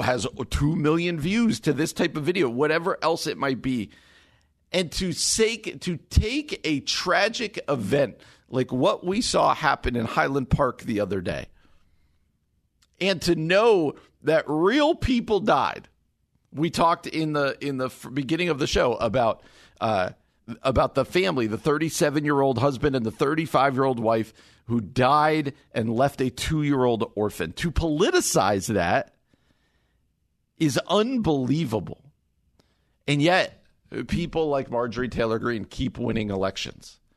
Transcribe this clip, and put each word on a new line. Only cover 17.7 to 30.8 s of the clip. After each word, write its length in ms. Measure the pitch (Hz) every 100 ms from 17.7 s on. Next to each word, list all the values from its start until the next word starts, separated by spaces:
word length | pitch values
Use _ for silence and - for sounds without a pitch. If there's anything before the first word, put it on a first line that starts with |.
| 131
the 80 | 127
f-, 200 | - -
beginning 380 | 127 131 160 175
of 80 | 143
the 80 | 156
show 260 | 196 147 113
about, 460 | 113 123 113 - - - - -
uh, 300 | 113 101 92 - _ _ - 123
about 320 | 135 131 143
the 120 | - 131
family, 400 | 180 190 143 110
the 100 | 107
thirty-seven-year-old 1040 | 165 147 160 - 151 143 147 143 135 117
husband 360 | 139 127 147
and 120 | 131 110
the 40 |
thirty-five-year-old 880 | - 143 156 160 139 139 127 135 120
wife 360 | 110 113 107 - - _ -
who 160 | 117
died 720 | 95 - 127 151 151 156 143 - _
and 240 | - 113 113
left 240 | 139 -
a 80 | 131
two-year-old 840 | - - 160 147 139 123 113 110
orphan. 380 | - 104 - 82
To 180 | - 170
politicize 920 | - 165 151 233 359 - 165 98 101 95
that 400 | 104 85 117 - _ _ _ _ _ _ _ _ _ _ _ _ _ _ -
is 200 | 156 135